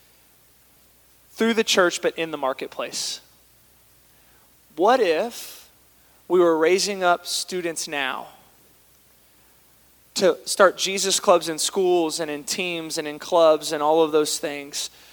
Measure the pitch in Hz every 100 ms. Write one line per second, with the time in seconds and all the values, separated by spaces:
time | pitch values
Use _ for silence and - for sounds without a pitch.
0 | _ _ _ _ _ _ _ _ _ _
1 | _ _ _ - 226 220 226 - 175 -
2 | 175 - 165 151 135 135 135 - 123 -
3 | - - _ _ _ _ _ _ _ _
4 | _ _ _ _ _ _ _ - 196 262
5 | 190 156 226 - - - - _ _ _
6 | _ _ _ 180 175 160 160 190 185 196
7 | 180 175 - - - 185 170 160 - 147
8 | 135 135 - - _ _ _ _ _ _
9 | _ _ _ _ _ _ _ _ _ _
10 | _ - 190 - - - 190 - 185 196
11 | 190 180 - 175 160 156 - 202 180 175
12 | 160 151 156 147 - - 180 170 160 165
13 | 151 147 - 175 165 156 151 156 147 160
14 | 160 156 151 - 160 143 143 - - -
15 | -